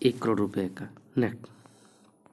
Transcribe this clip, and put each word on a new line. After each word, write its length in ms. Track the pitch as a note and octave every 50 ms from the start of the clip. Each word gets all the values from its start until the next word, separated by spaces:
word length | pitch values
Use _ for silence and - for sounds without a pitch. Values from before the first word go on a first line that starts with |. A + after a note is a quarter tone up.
एक 200 | - B2 A#2+ -
करोड़ 180 | - A2+ A2 G#2
रुपए 300 | G#2 F#2+ - G2 F#2+ F2+ -
का। 120 | - G2 - - - - - -
नेक्स्ट, 300 | C3 A#2 G2 - - - - - - - - - - - - _ _ _ _ _ _ _ -